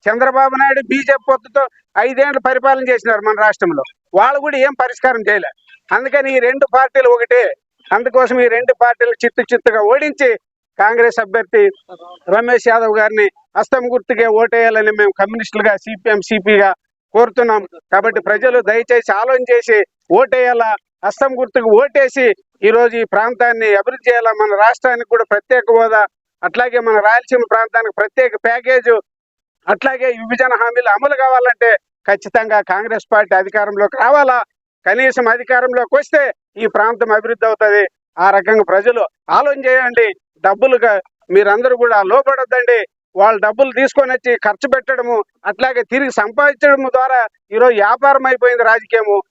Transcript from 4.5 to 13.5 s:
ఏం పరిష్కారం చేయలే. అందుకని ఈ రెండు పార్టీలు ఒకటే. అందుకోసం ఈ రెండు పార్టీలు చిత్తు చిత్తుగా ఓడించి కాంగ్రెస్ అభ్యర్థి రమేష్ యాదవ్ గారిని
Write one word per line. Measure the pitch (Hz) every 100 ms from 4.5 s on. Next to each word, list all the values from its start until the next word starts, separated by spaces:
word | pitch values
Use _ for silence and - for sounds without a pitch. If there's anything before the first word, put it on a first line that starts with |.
| 285 269
ఏం | 269
పరిష్కారం | 254 240 254 233 208
చేయలే. | 208 151 - _ - _ 196
అందుకని | 262 285 269 262
ఈ | 240
రెండు | 269 277 254
పార్టీలు | 262 269 254
ఒకటే. | 240 233 247 208 139 _ _ _ 196
అందుకోసం | 247 254 247 247
ఈ | 247 233
రెండు | 254 247
పార్టీలు | 240 240 240 -
చిత్తు | 240 - 240
చిత్తుగా | 240 - 220 208
ఓడించి | 269 302 - 269 214 _ _ _ _
కాంగ్రెస్ | 202 233 233 233
అభ్యర్థి | 214 214 208 226 202 196 _ 180 175 180 -
రమేష్ | 202 240 240 -
యాదవ్ | 226 226 214
గారిని | 214 214 202 _ _